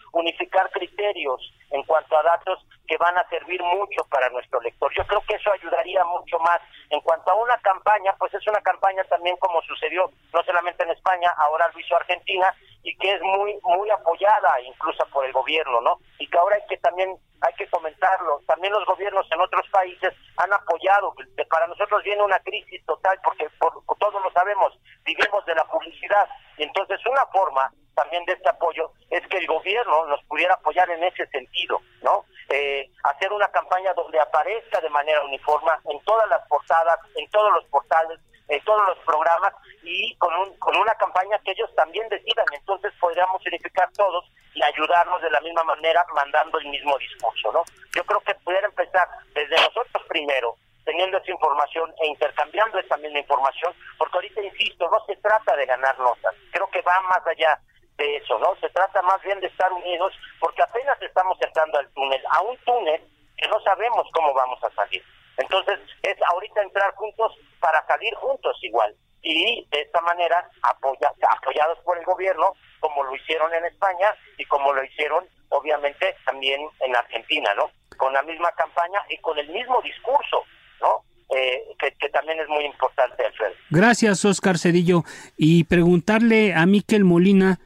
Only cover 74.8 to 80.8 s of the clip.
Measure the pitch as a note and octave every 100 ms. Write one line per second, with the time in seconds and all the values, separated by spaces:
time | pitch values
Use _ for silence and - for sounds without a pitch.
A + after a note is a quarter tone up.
74.8 | C3+ - D3+ D#3+ F#3 _ - C#3 D3 D3
75.8 | C#3+ - F#3+ - - C3+ C3+ C#3 D3+ -
76.8 | C3 A#2+ - A#2+ - D#3 G#2 G#2 D3+ _
77.8 | - - C3 C#3 D3+ D#3+ E3+ - D#3 F3
78.8 | E3+ G3+ - D#3 E3 D3+ D3 F#3+ B3+ B3
79.8 | - - - C#4+ - C#3 - _ _ -